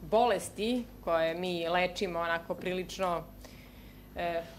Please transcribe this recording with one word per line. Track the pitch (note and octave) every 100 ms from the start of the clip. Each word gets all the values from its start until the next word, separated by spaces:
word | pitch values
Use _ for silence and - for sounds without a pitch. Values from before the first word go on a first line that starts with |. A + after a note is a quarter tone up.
bolesti | D#3+ G#3+ A#3+ F#3+ - - A3 B3 A#3 -
koje | F3+ E3 D#3+ E3+
mi | F#3 F3 E3
lečimo | F3+ F3+ F3+ G3 E3+
onako | E3+ E3 E3 F3
prilično, | F3+ F#3 F3+ - F#3+ E3 - - - - - - - - - -
e, | E3+ E3+ E3